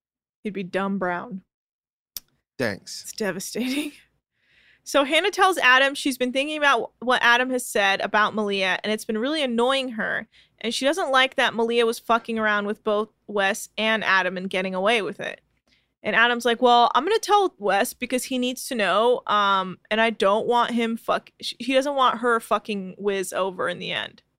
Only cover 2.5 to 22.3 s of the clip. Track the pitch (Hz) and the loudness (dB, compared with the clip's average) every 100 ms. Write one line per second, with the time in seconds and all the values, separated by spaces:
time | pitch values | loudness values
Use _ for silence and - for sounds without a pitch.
2.5 | - 120 98 - - - - 208 175 - | -6 -4 -4 -12 -16 -12 -6 -6 -6 -8
3.5 | - 254 277 302 - _ _ _ _ _ | -6 -4 -4 -6 -12 _ _ _ _ _
4.5 | _ _ _ - 285 277 320 381 370 381 | _ _ _ -2 0 2 2 0 2 2
5.5 | 330 254 262 277 285 294 247 254 262 294 | 4 4 6 4 0 -4 -2 -2 -2 -4
6.5 | 302 285 247 - - 233 247 233 240 254 | 0 2 2 -2 -6 -2 2 4 4 2
7.5 | 254 - 226 196 196 202 214 208 214 208 | -4 -2 0 2 2 0 2 2 0 -2
8.5 | 196 185 180 - 220 - 214 262 320 262 | -2 0 -2 -2 -4 -4 -4 -2 -2 -2
9.5 | 233 240 269 262 220 180 156 - _ _ | 0 2 0 -2 -6 -4 -6 -8 _ _
10.5 | - 220 - 262 330 320 262 262 - 240 | -10 -8 -2 0 0 2 2 2 2 0
11.5 | 220 233 233 226 233 - 226 233 226 214 | 0 0 2 0 0 0 -2 -2 -2 0
12.5 | 208 202 214 220 208 214 _ - 202 190 | 0 -2 -4 -2 -2 -2 _ -6 0 0
13.5 | 220 - - 220 220 175 190 180 185 185 | -2 -8 -4 0 0 2 2 2 -4 -4
14.5 | 185 190 185 196 233 175 196 - - _ | -4 -4 -2 2 2 -2 -6 -10 -10 _
15.5 | _ _ _ _ _ - 214 240 240 240 | _ _ _ _ _ 0 4 4 4 0
16.5 | 233 247 240 233 240 330 440 - 415 381 | 2 6 6 6 4 2 0 2 2 2
17.5 | - 202 196 247 - 240 254 - 254 247 | -2 0 0 0 -6 -4 -4 -4 -2 -2
18.5 | 254 - 240 190 190 240 247 - 208 202 | -4 -6 -2 0 2 2 2 0 0 2
19.5 | 190 185 - - 214 226 214 196 214 214 | 2 -2 -8 -4 0 0 2 2 2 2
20.5 | 240 233 233 226 226 - - - - - | 2 2 0 -2 -2 -2 -4 -6 -14 -12
21.5 | - 240 262 277 277 247 233 240 | -8 0 0 2 2 2 2 0